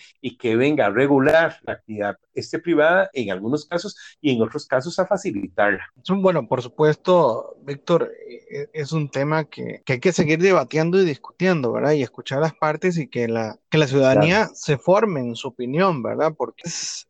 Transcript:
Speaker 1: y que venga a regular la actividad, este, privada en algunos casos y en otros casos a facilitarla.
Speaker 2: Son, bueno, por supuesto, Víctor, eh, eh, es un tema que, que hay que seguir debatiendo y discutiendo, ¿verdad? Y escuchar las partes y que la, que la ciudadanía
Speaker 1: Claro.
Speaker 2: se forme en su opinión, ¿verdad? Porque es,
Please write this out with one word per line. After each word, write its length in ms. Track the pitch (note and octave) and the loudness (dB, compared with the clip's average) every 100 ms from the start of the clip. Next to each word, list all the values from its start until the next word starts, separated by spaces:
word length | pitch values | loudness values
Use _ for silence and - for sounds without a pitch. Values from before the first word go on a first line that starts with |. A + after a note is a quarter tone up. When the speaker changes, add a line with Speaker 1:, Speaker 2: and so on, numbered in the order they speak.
| - _ | -18 _
Speaker 1:
y 160 | C3 - | -12 -6
que 180 | A#2+ A2+ | -2 2
venga 300 | C#3 D3 G#2 | 2 2 0
a 60 | |
regular 680 | G2+ C#3 C#3 C#3 D#3+ E3 - | 2 2 4 4 4 2 -4
la 100 | - | -10
actividad, 420 | G#2+ - G#2 G2+ - _ C3+ | -10 -10 -6 -6 -6 _ -12
este, 240 | - D#3+ | -10 -8
privada 500 | E3+ D#3 D#3 F#3 F#3+ | 0 2 4 2 0
en 200 | C3+ G2+ | -4 -6
algunos 340 | F#2 G#2+ D3 - | -6 -4 -6 -4
casos 320 | E3+ G3 - - _ | -6 -6 -14 -20 _
y 120 | D3 | -2
en 80 | A#2+ | 0
otros 240 | A2+ D3 - | 0 -4 -4
casos 320 | C3 E3 F3+ | -4 -2 -4
a 80 | F3+ | -2
facilitarla. 760 | F#3+ F#3+ G2+ - - G2+ G2 - _ | -4 -4 -6 -6 -2 -2 -2 -8 _
Speaker 2:
Son, 180 | - G3 | -4 0
bueno, 260 | F#3 E3 A2+ | 2 0 -2
por 140 | B2+ | -4
supuesto, 960 | A#2+ - D#3 D3+ - F3+ C#3 A2+ - - C3+ | -4 0 2 2 2 4 4 0 -8 -14 -12
Víctor, 460 | C#3 - E3+ B2 - - | -8 0 0 0 -8 -18
eh, 140 | A#2+ - | -20 -14
eh, 180 | C#3+ D3 | -12 -10
es 200 | D#3 C#3 | -10 -6
un 180 | D#3+ D3 | -6 -4
tema 360 | C3+ C#3+ D#3 D3 | -4 -2 -2 -4
que, 360 | - A#2+ G#2+ | -10 -12 -8
que 100 | - | -6
hay 60 | B2+ | -2
que 140 | F3+ | 0
seguir 260 | D#3+ C#3 D#3+ | 0 0 2
debatiendo 640 | F#3+ F3 B2+ D3+ E3 F#3+ | 4 4 2 0 2 2
y 40 | F3+ | 2
discutiendo, 680 | C#3 - - F3+ E3+ A#2+ | 0 -10 -2 0 2 0
¿verdad? 200 | A#2 C3+ | 0 2
Y 100 | D3+ | 2
escuchar 360 | B2 - - C3+ | 0 -6 -6 -2
las 140 | D#3+ | -2
partes 440 | - D#3 D#3 F#3 E3+ | 0 -2 0 -2 -2
y 120 | C3 | -4
que 180 | B2 A#2 | -4 -2
la, 300 | A2+ A2 - _ | -2 -4 -8 _
que 100 | D#3+ | 0
la 80 | C#3+ | 2
ciudadanía 560 | C#3 C3 C3+ D#3 G3+ | 4 6 6 4 2
Speaker 1:
Claro. 80 | G#3 | 0
Speaker 2:
se 240 | - - C#3+ | -4 -4 0
forme 420 | - G3 A3 D3+ | 2 4 2 -2
en 140 | A#2+ A#2 | -6 -8
su 140 | C3+ | -10
opinión, 540 | - B2 D3+ G3 D3 | -8 -4 0 0 0
¿verdad? 300 | A2 A#2 D#3 D#3 | -4 -2 -2 -2
Porque 240 | B2+ - E3+ | -8 -8 -12
es, 420 | - - - | -10 -10 -12